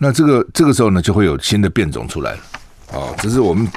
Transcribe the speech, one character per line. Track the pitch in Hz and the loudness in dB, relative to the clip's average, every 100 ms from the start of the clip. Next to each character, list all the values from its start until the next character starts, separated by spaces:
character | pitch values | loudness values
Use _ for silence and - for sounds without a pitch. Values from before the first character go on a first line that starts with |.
那 | 139 | -2
这 | 127 | 2
个， | 151 127 - | 4 4 0
这 | - 156 | 2 2
个 | |
时 | 127 | 4
候 | 113 | 2
呢， | 95 | 2
就 | 85 | 2
会 | 101 95 | 2 2
有 | 69 | 0
新 | - 104 | -2 0
的 | 98 | 0
变 | 117 85 | 0 -4
种 | 60 57 | -4 -8
出 | - | -8
来 | 64 | -8
了。 | - - - - - - | -10 -16 -20 -20 -20 -14
啊， | - 127 - | -10 -10 -8
只 | 107 | -2
是 | 127 | 0
我 | 104 | 2
们 | 85 110 | 2 -2